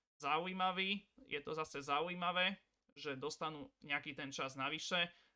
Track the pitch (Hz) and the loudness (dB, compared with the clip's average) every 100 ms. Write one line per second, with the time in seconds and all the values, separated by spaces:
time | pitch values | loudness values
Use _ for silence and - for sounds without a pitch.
0 | _ _ 143 156 180 185 185 185 190 202 | _ _ 0 2 2 2 2 4 2 0
1 | - - - 143 143 160 156 143 139 143 | -4 -20 -6 -6 -2 -2 -2 -4 2 2
2 | 175 180 175 180 185 196 _ _ _ - | 2 0 2 4 4 2 _ _ _ -8
3 | 147 135 143 - 160 151 135 _ 151 143 | -6 -2 -4 -2 -4 -6 -10 _ -4 -2
4 | 151 143 139 139 135 135 135 156 - 180 | -2 -6 -6 -4 -4 -2 -2 -2 0 2
5 | 170 - _ | 0 -2 _